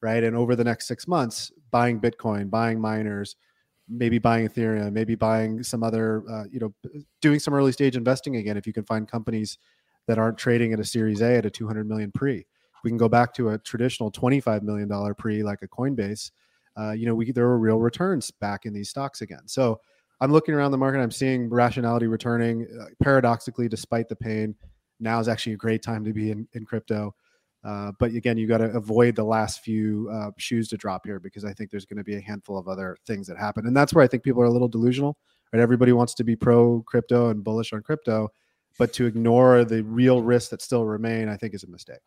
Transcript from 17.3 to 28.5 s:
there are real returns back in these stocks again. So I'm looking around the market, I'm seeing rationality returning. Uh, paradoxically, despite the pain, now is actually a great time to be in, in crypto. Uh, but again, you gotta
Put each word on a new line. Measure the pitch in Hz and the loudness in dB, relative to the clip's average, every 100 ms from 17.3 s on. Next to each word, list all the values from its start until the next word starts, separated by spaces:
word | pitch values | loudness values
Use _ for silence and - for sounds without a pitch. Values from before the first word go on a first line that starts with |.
there | 120 120 | 2 4
are | 123 | 4
real | 110 113 | 4 4
returns | 117 - 180 175 - | 2 0 -2 -2 -4
back | - 101 101 117 | -8 -8 -6 -8
in | |
these | 104 101 | -10 -10
stocks | - 139 - | -8 -8 -10
again. | 110 78 - | -14 -14 -10
So | - 127 110 _ _ _ _ | 0 0 0 _ _ _ _
I'm | 135 | 4
looking | 151 156 | 4 4
around | 151 143 | 0 2
the | 135 | 2
market, | 135 135 | 0 2
I'm | 120 | -2
seeing | - 135 127 120 | 0 -2 0 0
rationality | 120 120 120 117 117 117 | 2 2 2 0 0 0
returning. | 110 120 117 117 113 117 117 | -2 -2 -2 0 -2 -6 -14
Uh, | 107 _ | -20 _
paradoxically, | - 135 120 117 - 123 120 | 4 6 4 2 -4 -4 -4
despite | 107 - 117 117 | -4 -4 -4 -2
the | 113 | -6
pain, | 110 110 107 104 - _ _ _ | -6 -4 -4 -6 -16 _ _ _
now | 113 117 | -2 0
is | 113 | 0
actually | 110 - | -2 -4
a | 104 | -6
great | 113 113 | -2 -2
time | - 113 107 | -2 -6 -6
to | |
be | 107 110 | -4 -4
in, | 107 113 | -6 -10
in | 117 110 | -12 -8
crypto. | 113 - 107 104 - _ _ _ _ | -10 -4 -6 -6 -10 _ _ _ _
Uh, | 107 104 101 98 | -12 -10 -10 -4
but | 120 | -2
again, | 113 117 113 | -2 -2 0
you | |
gotta | 110 | 0